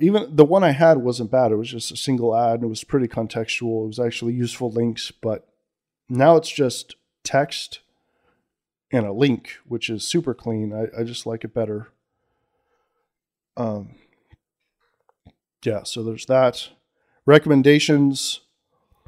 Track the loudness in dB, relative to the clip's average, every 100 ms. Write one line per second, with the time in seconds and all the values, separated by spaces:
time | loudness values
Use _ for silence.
0 | 2 2 2 6 8 6 4 4 4 4
1 | 0 -4 0 2 2 0 -4 -10 -12 -8
2 | -4 -2 0 0 0 -2 -4 -8 -4 -2
3 | -2 -4 -6 -6 -6 -6 -4 -4 -6 -4
4 | -4 -4 -6 -4 -4 -4 -6 -2 -2 -4
5 | -12 -8 -6 -6 _ _ _ _ _ _
6 | -6 2 6 4 2 -2 -2 -4 -14 -20
7 | _ _ -4 -2 -2 -8 -14 -18 _ _
8 | _ _ _ _ _ _ _ _ -4 -2
9 | -2 0 0 0 -6 -20 -10 -8 -6 -8
10 | -4 -4 -2 -6 -6 -6 -6 -6 -8 -6
11 | -8 -8 -10 -10 -8 -6 -6 -6 -12 _
12 | _ _ _ _ _ _ _ _ _ _
13 | _ _ _ _ _ -8 -8 -8 -12 -20
14 | _ _ _ _ _ _ _ _ _ _
15 | _ _ -20 _ _ _ -6 -6 -8 -10
16 | -8 -8 0 2 2 0 -14 _ _ _
17 | _ _ 6 6 6 4 6 4 4 2
18 | 2 0 -6 -10 _ _ _ _ _ _